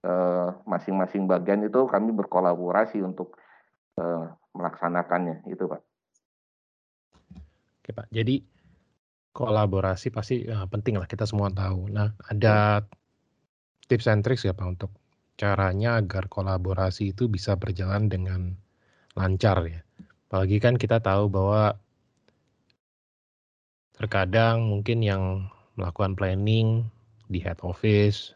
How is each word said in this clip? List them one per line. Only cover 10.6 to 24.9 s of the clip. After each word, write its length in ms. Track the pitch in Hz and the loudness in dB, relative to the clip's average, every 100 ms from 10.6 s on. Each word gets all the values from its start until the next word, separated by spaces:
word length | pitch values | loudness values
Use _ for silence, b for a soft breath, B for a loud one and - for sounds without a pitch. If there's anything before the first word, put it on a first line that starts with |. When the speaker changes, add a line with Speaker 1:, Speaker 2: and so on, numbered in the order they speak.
| 92 | -4
Speaker 2:
penting 320 | 104 107 104 | -4 -2 -2
lah, 80 | 87 | -4
kita 160 | 104 104 | -4 -2
semua 240 | 104 101 | 0 -2
tahu. 400 | 95 98 95 98 | -2 -2 -2 -4
Nah, 240 | 101 104 107 - | -2 -2 -2 -6
ada 520 | 104 110 107 104 104 | 2 4 6 4 2
Speaker 1:
Ya. 40 | 104 - _ _ _ _ _ _ _ _ _ | -2 -18 _ _ _ _ _ _ _ _ _
Speaker 2:
tips 160 | 120 117 | 2 4
and 160 | 107 | 2
tricks 240 | 107 127 98 | 2 0 -2
ya, 80 | |
Pak, 120 | 92 92 90 | -2 -6 -6
untuk 160 | 95 - _ _ _ | -10 -12 _ _ _
caranya 640 | - 101 98 95 95 117 117 | -4 0 2 2 2 0 0
agar 320 | 98 95 95 | 0 -4 -4
kolaborasi 800 | - 95 95 92 92 92 - 101 | -4 -2 -2 0 0 0 0 -4
itu 160 | 98 123 | -2 -2
bisa 320 | 98 - 95 | 0 0 -2
berjalan 480 | 95 90 95 101 107 | -2 -4 -2 0 0
dengan 480 | 95 92 92 90 92 _ b b b b - | 0 -4 -4 -4 -8 _ b b b b -4
lancar 480 | 95 95 110 90 82 | 0 2 2 2 0
ya? 160 | 82 - B B _ _ | -8 -16 B B _ _
Apalagi 320 | 95 95 104 | 0 2 4
kan 160 | 123 123 | 4 2
kita 240 | 120 117 | 2 0
tahu 240 | 110 98 104 | 2 2 2
bahwa 480 | 98 98 107 107 101 _ _ _ _ _ _ _ _ _ _ _ _ _ _ _ _ _ _ _ _ _ _ | 2 2 4 2 0 _ _ _ _ _ _ _ _ _ _ _ _ _ _ _ _ _ _ _ _ _ _
terkadang 680 | 113 98 92 110 113 113 | -2 0 2 4 4 4
mungkin 380 | 113 101 104 | 0 -2 0